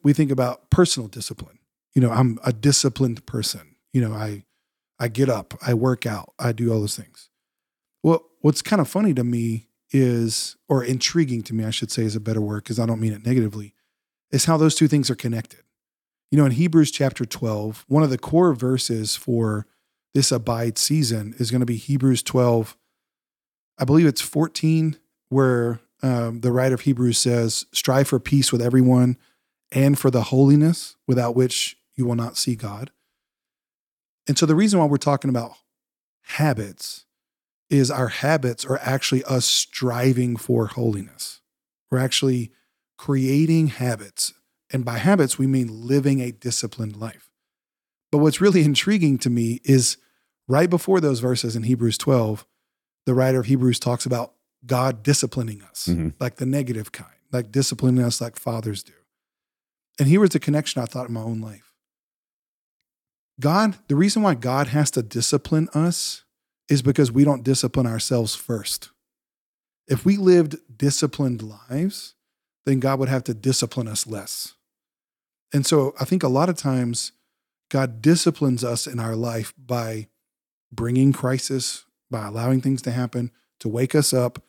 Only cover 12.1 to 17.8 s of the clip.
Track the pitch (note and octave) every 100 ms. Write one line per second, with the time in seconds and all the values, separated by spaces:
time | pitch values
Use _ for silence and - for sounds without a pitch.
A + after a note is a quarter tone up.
12.1 | G#2+ G#2 A2 G#2 G#2+ - A2 A#2 A2+ A2
13.1 | G#2 A2+ B2+ A2 G#2+ G#2 _ _ _ _
14.1 | _ _ C#3 - D#3+ D#3 - D#3 D3+ C3
15.1 | B2+ A#2+ A#2 - - _ _ _ _ _
16.1 | _ - C#3+ C#3+ A#2+ F3 D#3+ D3+ - C3+
17.1 | - A#2+ - A#2 G#2+ G#2+ G#2+